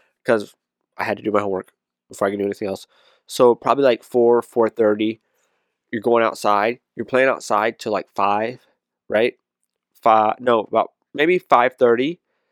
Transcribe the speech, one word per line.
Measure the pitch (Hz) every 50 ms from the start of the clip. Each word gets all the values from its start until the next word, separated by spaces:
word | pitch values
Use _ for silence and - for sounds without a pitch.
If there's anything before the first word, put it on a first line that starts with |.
| _ _ _ _ -
'cause | - 117 107 101 - _ _ _ _ _ _ _ _ _
I | - 95
had | 110 104
to | - -
do | 104
my | 101 101
homework | 104 101 95 92 - _ _ _ _ _ _ _ _ _
before | 98 - 104
I | 101
could | 101 101
do | 101
anything | 101 98 - 107
else. | 95 95 - - _ _ _ _ _ _ _ _
So | - - - 127 120 117
probably, | - - 120 120 139 139
like, | 127 117 - -
four, | - - 123 120 117 120 117
four | - - - 120 113 107
thirty, | - - 110 107 107 107 107 110 107 _ _ _ _ _ _ _ _ _ _ _ _ _ _ -
you're | 120 107
going | - 123 117 117 113
outside. | 104 - - - 104 104 101 104 117 123 _ _ _ -
You're | - 107
playing | - 131 127 131 135
outside | 107 - - - 107 104 107 117 113 -
till, | - 117
like, | 104 92 - _ -
five, | - 98 101 104 107 110 117 127 - _ _ _ _ _ _ _ _ _ -
right? | 107 107 120 127 - _ _ _ _ _ _ _ _ _ _ _ _
Five, | _ - 113 110 110 107 110 - -
no, | 123 123 117 110
about | 98 - 113 110 - - _ _ _ _ -
maybe | 139 151 170 185 175
five | _ - - 120 120 127 -
thirty, | - 127 120 117 120 131 156 175 _ _ _ _ _ _ _